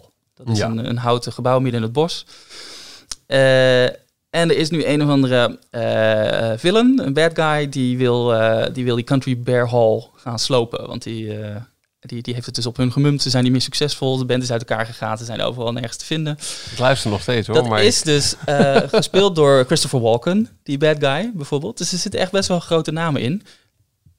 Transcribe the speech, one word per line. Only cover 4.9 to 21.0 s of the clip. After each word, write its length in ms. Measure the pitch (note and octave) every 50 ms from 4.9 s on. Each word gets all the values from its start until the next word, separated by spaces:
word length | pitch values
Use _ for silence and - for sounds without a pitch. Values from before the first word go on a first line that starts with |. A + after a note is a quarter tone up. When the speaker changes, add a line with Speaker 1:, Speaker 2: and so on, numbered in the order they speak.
| C#3+ D3+
Speaker 1:
of 60 | D3+ D3
andere, 500 | C#3+ C#3 C3+ B2+ B2+ B2 A#2+ A2 - - _ _
eh, 840 | - A#2+ A2+ A2+ A2+ A2 A2 A2 A2 G#2+ G#2+ A#2 - G2 A2+ A2+ A2 A2+
villain, 420 | - E3+ G3+ A3 A#3+ B3+ C4+ B3+ -
een 80 | C3+
bad 180 | C3+ D3+ D#3+ E3 D#3+
guy, 340 | E3 D#3+ D#3 D3+ D3+ D3+ C#3
die 300 | C3+ C#3 B2+ B2 B2 B2+
wil, 360 | C3 A#2+ A#2+ A#2+ A#2+ A#2+ A#2
eh, 400 | A2 A2 A2+ A2 A2+ A#2+ - -
die 100 | B2+ B2
wil 100 | B2 A#2
die 100 | A#2+ A#2
Country 340 | - C#3+ C3+ - C#3 B2+ A#2+
Bear 280 | B2 B2+ B2 B2 A#2+ A#2
Hall 380 | A#2+ A#2+ A#2 A2 A2 A2+ A#2 - _
gaan 220 | _ - B2+ A#2+ A2+
slopen. 480 | - - C#3 B2 A#2 A2+ - - -
Want 160 | - - A#2
die, 360 | - A2+ A2+ A2+ A2 G#2+ G#2 G#2+
eh, 180 | G#2+ G#2 G#2 G#2 A2+ - _ _ _ _ _ _
die, 220 | - - A#2+ A#2
die 120 | A#2 - A#2+
heeft 120 | B2 A#2+
het 80 | - A#2+
dus 120 | - A2+
op 100 | A#2+ A2+
hun 160 | - B2+ B2
gemumpt. 300 | A#2+ C#3+ C#3+ D3 C#3+ C#3
Ze 80 | - C3
zijn 120 | A#2+ B2+
niet 100 | B2 B2+
meer 80 | B2+ B2+
succesvol. 560 | B2 - - - D3 C#3+ - - C#3 C3 C3
De 80 | B2+ B2+
band 180 | B2 B2 B2+
is 80 | B2+ B2
uit 80 | B2 A#2 A#2+ -
elkaar 180 | A#2 A2 A2+
gegaan. 320 | A2+ A#2 - A#2 G#2+ A2 A2+
Ze 60 | A#2
zijn 160 | A#2 A2+ G#2+
overal 300 | G#2+ A2+ A#2 B2 A#2 A#2
nergens 240 | A#2 B2 B2 A#2 -
te 80 | - -
vinden. 340 | - D#3+ D#3+ D#3 D3+ D3 D3 - - - - - -
Speaker 2:
Ik 60 | - G#2
luister 320 | B2 C3 C3+ A#2+ - A2+
nog 100 | G#2 F#2+
steeds, 240 | - - B2 A#2 G2+
hoor, 100 | - -
Speaker 1:
Dat 120 | D#3+ C#3+ A#2
Speaker 2:
maar 140 | A2 G#2+ G#2+
Speaker 1:
is 180 | A3 A#3+ -
dus, 320 | - D#3+ D3 C#3+ C#3+ - - - -
eh, 320 | - D3 C#3+ D3 C#3 C#3 G3+ C#3+ C#3
Speaker 2:
<laughs> 40 |
Speaker 1:
gespeeld 420 | - G#3+ E3+ - - F#3 G3+ G3+ F3+
door 280 | D#3+ D3+ C#3 C#3 C3+ B2+
Christopher 360 | - E3+ D3 - D3 - C3
Walken, 480 | A2+ A2+ A2+ A#2+ - F3 F3+ G#3 A3+ - _ _
die 160 | _ - C#3 C#3
bad 180 | D#3+ D3+ D#3
guy 320 | D3